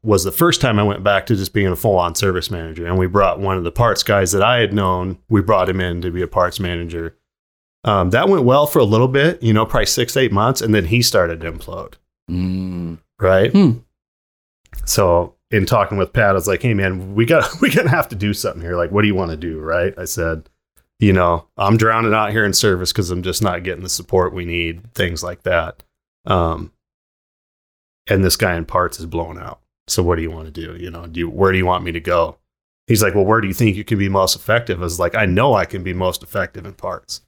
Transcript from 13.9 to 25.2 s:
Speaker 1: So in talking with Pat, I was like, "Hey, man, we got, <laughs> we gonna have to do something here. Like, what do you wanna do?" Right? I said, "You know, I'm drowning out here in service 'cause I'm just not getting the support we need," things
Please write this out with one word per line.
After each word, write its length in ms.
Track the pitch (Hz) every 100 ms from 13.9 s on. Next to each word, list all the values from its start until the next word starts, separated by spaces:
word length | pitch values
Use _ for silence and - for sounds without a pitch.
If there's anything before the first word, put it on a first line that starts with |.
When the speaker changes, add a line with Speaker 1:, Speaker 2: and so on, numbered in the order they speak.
| _ _ _ _ _ _ _ _ -
Speaker 1:
So 500 | - - 92 85 87 _ -
in 160 | 110 92
talking 300 | 117 98 98
with 140 | 90
Pat, 180 | - 101
I 20 |
was 120 | 95 98
like, 160 | 92
"Hey, 120 | 123
man, 400 | 104 95 92 95
we 100 | 101
got, 240 | 120 160 -
<laughs> 60 | -
we 100 | 285
gonna 180 | - 180
have 180 | 160 -
to 60 | 101
do 180 | 104
something 280 | 101 104 87
here. 140 | 85 87
Like, 140 | 85
what 120 | 101
do 60 | 104
you 60 |
wanna 220 | 95 85 80
do?" 220 | 85 78
Right? 340 | 78 85 95 -
I 60 |
said, 440 | 90 - 82 80 - _ _ _ _ -
"You 140 | 104
know, 340 | 92 87 85 - -
I'm 200 | 98 110
drowning 340 | 113 113 113
out 160 | 110 107
here 120 | 107
in 80 | 104
service 400 | 92 107 90 92
'cause 180 | - 90
I'm 120 | 90
just 200 | 90 85
not 200 | 104 87
getting 180 | 90 82
the 60 | 92
support 460 | - 87 95 90
we 100 | 92
need," 480 | 87 85 82 85 -
things 280 | - 90 82